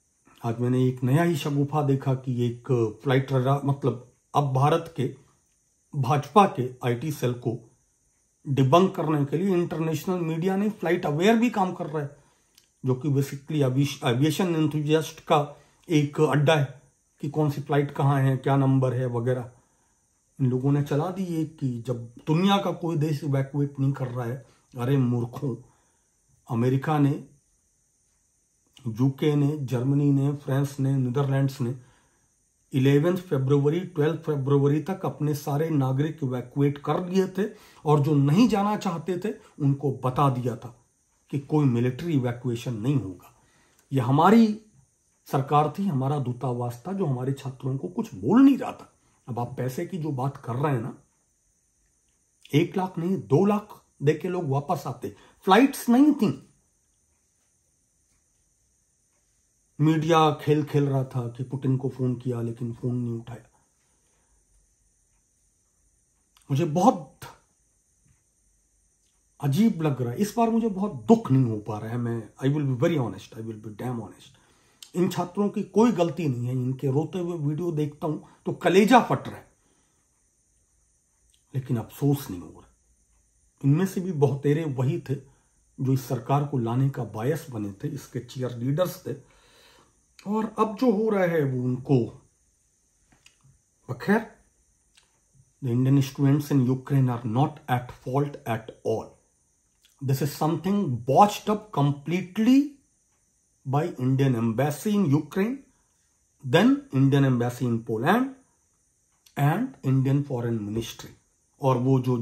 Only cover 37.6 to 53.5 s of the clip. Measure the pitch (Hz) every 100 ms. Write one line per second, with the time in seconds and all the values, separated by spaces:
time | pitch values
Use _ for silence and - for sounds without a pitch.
37.6 | - - 156 151 135 147 139 170 240 208
38.6 | 202 214 196 165 175 180 208 - - -
39.6 | 139 139 143 117 127 131 139 123 123 107
40.6 | 117 - _ _ _ _ - 147 - 151
41.6 | 139 120 123 123 170 143 123 117 127 113
42.6 | 127 110 120 139 98 90 - _ _ _
43.6 | _ _ - 135 120 143 175 233 220 208
44.6 | - _ _ _ _ _ - 139 131 147
45.6 | 151 165 196 135 131 147 123 120 131 123
46.6 | 120 - 180 196 165 127 131 135 135 -
47.6 | 131 135 - 240 214 95 120 226 277 254
48.6 | - - - _ _ _ - 113 120 -
49.6 | 127 151 175 180 151 127 139 - - 117
50.6 | 151 127 127 - _ _ _ _ _ _
51.6 | _ _ _ _ _ _ _ _ - 147
52.6 | 165 190 185 - 170 185 - 139 202